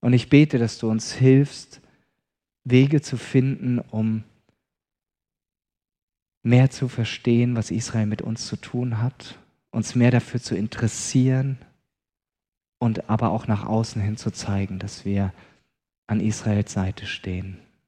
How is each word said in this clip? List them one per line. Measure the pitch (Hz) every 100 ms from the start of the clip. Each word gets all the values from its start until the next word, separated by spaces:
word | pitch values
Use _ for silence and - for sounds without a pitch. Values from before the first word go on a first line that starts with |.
Und | 120
ich | 123 -
bete, | 147 151 131
dass | 117 -
du | 113
uns | 110 -
hilfst, | - 131 135 139 - - - _ _ _ _ _ _ _ _
Wege | - 127 139 151
zu | - 123
finden, | - 135 131 135 127 123
um | - 110 110 110 110 _ _ _ _ _ _ _ _ _ _ _ _ _ _ _ _ _ _ _ _ _
mehr | - 123 131
zu | - 127
verstehen, | - 117 - - 117 120
was | 120 110
Israel | 101 - 113 107
mit | 107
uns | - 113 -
zu | 107
tun | - 123 123 113
hat, | 120 - - - _ _ _
uns | 117 110
mehr | 131 120
dafür | 123 - 123
zu | - 90
interessieren | 110 - 113 - - 135 127 131 135 131 - _ _ _ _ _ _ _ _ _ _ _
und | 117 110 -
aber | 110 117
auch | 110 -
nach | 107 107
außen | 110 113 113
hin | 101 107
zu | -
zeigen, | - - 101 98 95
dass | 101 -
wir | - 98 98 - - _ _ _ _ _ -
an | 107
Israels | 107 107 - 104 101
Seite | - 95 101
stehen. | - - - 90 92 90 _ _